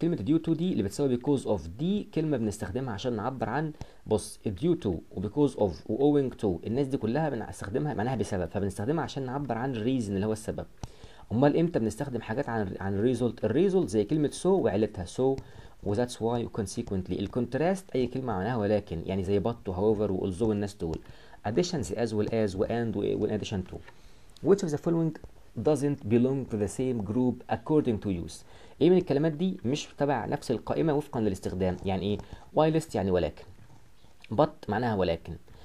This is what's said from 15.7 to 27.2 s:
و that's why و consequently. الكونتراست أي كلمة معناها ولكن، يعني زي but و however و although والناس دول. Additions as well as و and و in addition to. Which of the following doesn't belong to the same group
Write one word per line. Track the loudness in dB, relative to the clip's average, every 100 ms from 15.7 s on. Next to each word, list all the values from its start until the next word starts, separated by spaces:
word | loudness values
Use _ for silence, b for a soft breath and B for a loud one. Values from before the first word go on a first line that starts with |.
| B
و | -2 0
that's | 0 -2
why |
و | -2 0 -2
consequently. | -4 -4 -4 -4 -4 -2 -4
الكونتراست | -2 -2 -2 0 0 0 -2 -2
أي | -2
كلمة | -2 -4
معناها | -2 0 2
ولكن، | 4 2 0 -6 -2
يعني | -2
زي | 2 2
but | 2 -2 -4
و |
however | 2 4 4 2
و | 0 -2
although | 0
والناس | 0 0 -2 -4
دول. | -4 -4 B B B B -2
Additions | 0 0 0 -4
as | -2 -2
well | 0 0
as | 2 0 0
و | 0
and | 0 0 0
و | 0 0 0
in |
addition | 0 -2 -4 -6
to. | -10 -14 -20 b b b b 2
Which | 4 2
of |
the | -2
following | 0 2 0 -2 -14 -18 -14 -2
doesn't | 0 2 0 -2 2
belong | 4 4 0 -2
to | -2
the | -2 -2
same | -2 -2 -2
group | 0